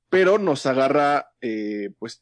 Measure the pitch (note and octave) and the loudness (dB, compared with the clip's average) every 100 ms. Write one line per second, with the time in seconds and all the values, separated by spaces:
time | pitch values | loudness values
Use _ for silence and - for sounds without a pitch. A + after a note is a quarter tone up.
0 | _ F#3 F#3 G#3 G3 C#3 C#3 C3 C3+ D3 | _ 2 4 2 0 -2 0 0 2 2
1 | C#3+ C#3+ - _ B2 A2 G#2 G#2 G2+ - | 2 0 -4 _ -8 -6 -6 -6 -8 -10
2 | A2+ - | -14 -14